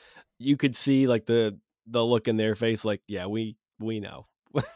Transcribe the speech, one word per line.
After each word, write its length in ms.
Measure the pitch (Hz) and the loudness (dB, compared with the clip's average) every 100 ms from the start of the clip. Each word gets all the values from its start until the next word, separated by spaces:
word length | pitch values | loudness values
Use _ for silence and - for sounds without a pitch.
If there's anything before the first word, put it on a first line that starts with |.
| - - _ - | -20 -20 _ -4
you 180 | 131 143 | 0 2
could 180 | 139 120 | 0 0
see, 300 | 139 135 131 | 2 4 4
like, 180 | 113 - | 2 2
the, 320 | 117 107 98 _ _ 113 | 2 2 -2 _ _ -4
the 180 | 120 | 0
look 240 | 117 117 120 | 2 2 2
in 80 | 110 | 0
their 180 | 110 | 0
face, 300 | 104 113 110 | 0 0 0
like, 160 | 110 101 - | -2 -4 -6
"Yeah, 180 | 95 95 | -8 -6
we, 300 | 110 110 107 _ - | -6 -6 -12 _ -10
we 220 | 110 110 | -6 -6
know." 260 | 98 - - _ _ | -8 -14 -20 _ _
<laughs> 80 | 143 - | -6 -6